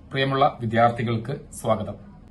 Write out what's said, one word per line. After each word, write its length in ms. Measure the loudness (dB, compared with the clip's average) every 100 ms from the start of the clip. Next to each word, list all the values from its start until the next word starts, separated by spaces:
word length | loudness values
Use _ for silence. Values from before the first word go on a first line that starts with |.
| -8
പ്രിയമുള്ള 340 | -2 0 2 2 2
വിദ്യാർത്ഥികൾക്ക് 720 | -2 4 4 2 -4 -4 -4 -10 -12 -10
സ്വാഗതം. 380 | -2 -2 -2 -12 -18 -20 -16